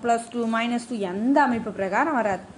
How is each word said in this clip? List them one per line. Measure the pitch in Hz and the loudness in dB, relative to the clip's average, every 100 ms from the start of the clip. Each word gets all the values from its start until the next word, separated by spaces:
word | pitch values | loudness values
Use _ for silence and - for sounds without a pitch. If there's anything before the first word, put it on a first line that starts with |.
பிளஸ் | 240 233 233 | 0 0 0
டூ, | 240 226 | -4 0
மைனஸ் | 226 233 240 240 | 0 0 -2 -2
டூ, | 233 | -4
எந்த | 190 190 240 294 | -4 0 2 4
அமைப்பு | 269 233 208 | 4 2 -4
பிரகாரம் | 190 190 208 320 | -4 -2 0 2
வராது. | 269 214 185 - | 0 0 -2 -6